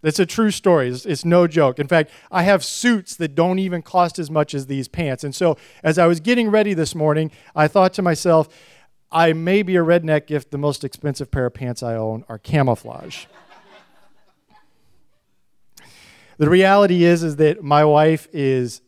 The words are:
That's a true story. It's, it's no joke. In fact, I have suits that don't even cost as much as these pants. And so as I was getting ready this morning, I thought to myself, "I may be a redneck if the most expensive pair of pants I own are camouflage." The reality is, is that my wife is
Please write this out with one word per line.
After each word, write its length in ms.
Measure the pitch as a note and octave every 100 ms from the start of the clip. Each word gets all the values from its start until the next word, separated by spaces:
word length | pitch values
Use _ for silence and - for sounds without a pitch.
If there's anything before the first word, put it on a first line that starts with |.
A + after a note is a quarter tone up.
That's 160 | D#3 D3+
a 80 | F3
true 240 | - A3
story. 380 | G3+ G3 E3+ B2+
It's, 180 | B2+ G#3
it's 180 | D3
no 220 | E3+ F3 F3
joke. 320 | D#3+ C#3+ B2+
In 80 | C#3+
fact, 240 | E3+ D#3 - _
I 120 | F#3
have 220 | F3+ G3
suits 500 | - - A#3+ A3+ F3+ -
that 200 | D#3+ C#3
don't 240 | E3+ F#3
even 220 | F#3+ F3
cost 360 | - F3+ F3 -
as 100 | D3+
much 260 | D#3 D3+
as 120 | C#3+ C3
these 220 | C#3 B2+
pants. 340 | - D#3+ B2+
And 100 | C#3+
so 240 | C3 F3 D3 - _
as 140 | D#3+ D#3+
I 80 | E3+
was 120 | E3+
getting 320 | E3 A#3+ A3
ready 240 | G#3+ G#3
this 220 | F3 D#3 E3
morning, 340 | D#3 D3+ D#3 _ _
I 140 | - D3+
thought 240 | G3+ F#3
to 80 | F#3
myself, 460 | F3+ D#3+ F3+ D#3+ D3+ _ _ _ _ _ _
"I 200 | D#3+ E3
may 300 | D#3+ E3 G3
be 140 | F#3+ F#3
a 80 |
redneck 480 | E3 F3 D#3+ D3+ D3
if 180 | D3+ -
the 80 | C#3+
most 240 | D3 C3+
expensive 480 | C3+ - D3 C3+ C#3
pair 160 | C#3+ B2
of 80 |
pants 260 | - B2+ A#2+
I 140 | A#2+
own 300 | A2+ A2 A2 -
are 100 | A2+
camouflage." 880 | - D3+ C3 A2+ A#2 A#2 - - - _ _ - _ - _ _ _ _ _ _ _ _ _ _ _ _ _ _ _ _ _ _ _ _ - - - _ _ _
The 120 | D3+
reality 540 | F3+ F#3+ G3 G3+ F3+
is, 180 | E3+ E3+
is 140 | E3 D3
that 260 | D#3 -
my 220 | C#3+ D3
wife 420 | D3+ D3 D#3 D#3+ -
is 480 | D#3+ C3+ C3 B2 -